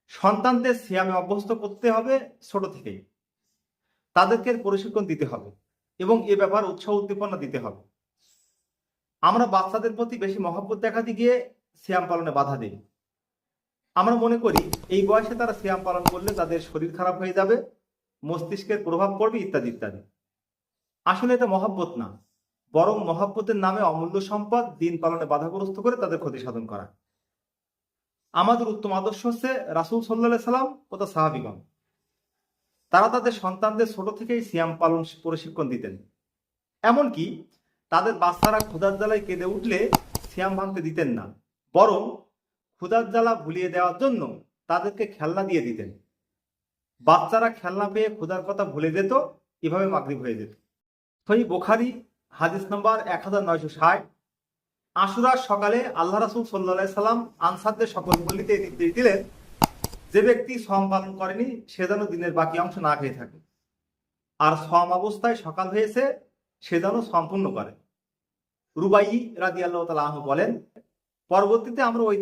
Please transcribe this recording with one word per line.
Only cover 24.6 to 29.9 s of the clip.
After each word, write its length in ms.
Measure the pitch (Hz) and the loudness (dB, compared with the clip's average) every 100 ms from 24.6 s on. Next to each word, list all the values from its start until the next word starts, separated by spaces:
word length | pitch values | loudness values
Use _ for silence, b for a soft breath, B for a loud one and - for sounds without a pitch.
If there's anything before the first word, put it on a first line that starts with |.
| 240 - | 0 -2
দিন 160 | 165 170 | -2 0
পালনে 220 | 165 165 | -2 -2
বাধাগ্রস্ত 520 | 156 147 165 185 196 190 | 0 0 -2 -4 -6 -2
করে 160 | 220 247 | 0 0
তাদের 220 | 190 165 | -2 -4
ক্ষতি 200 | - 135 | -6 -8
সাধন 260 | 127 113 110 | -8 -10 -10
করা। 200 | 104 95 _ _ _ _ _ _ _ _ _ _ _ _ _ _ | -12 -14 _ _ _ _ _ _ _ _ _ _ _ _ _ _
আমাদের 340 | 160 190 233 226 | 2 4 4 2
উত্তম 240 | 214 202 | -4 -2
আদর্শ 340 | 190 190 202 240 | -2 -2 -2 -4
হচ্ছে 220 | 233 262 254 - 160 | -2 -2 -2 -2 -2
রাসূল 220 | 165 | 0